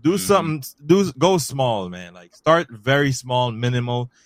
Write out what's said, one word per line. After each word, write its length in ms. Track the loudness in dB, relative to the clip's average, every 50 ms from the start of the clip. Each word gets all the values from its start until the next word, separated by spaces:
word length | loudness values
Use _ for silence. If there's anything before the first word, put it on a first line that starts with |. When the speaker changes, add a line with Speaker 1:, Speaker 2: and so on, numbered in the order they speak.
Speaker 1:
Do 100 | -2 0 0
Speaker 2:
Mm-hmm. 40 |
Speaker 1:
something, 680 | 0 2 2 2 2 2 0 -4 -6 -8 -14 -18 _ 0
do, 260 | 4 4 4 4 0 0
go 200 | 2 2 2 2 2
small, 500 | -2 -4 -4 -2 -2 -2 -2 -2 -4 -8
man. 240 | -10 -14 -16 -18 -20
Like, 220 | -20 -20 -20 _
start 320 | _ 2 2 2 2 2 -2
very 420 | -10 -6 -2 0 2 2 2 0
small, 400 | -2 -4 -6 -4 -2 -2 -2 -2
minimal. 600 | -4 -2 -2 -2 -2 -2 -2 -2 -4 -4 -4 -6 _ _ _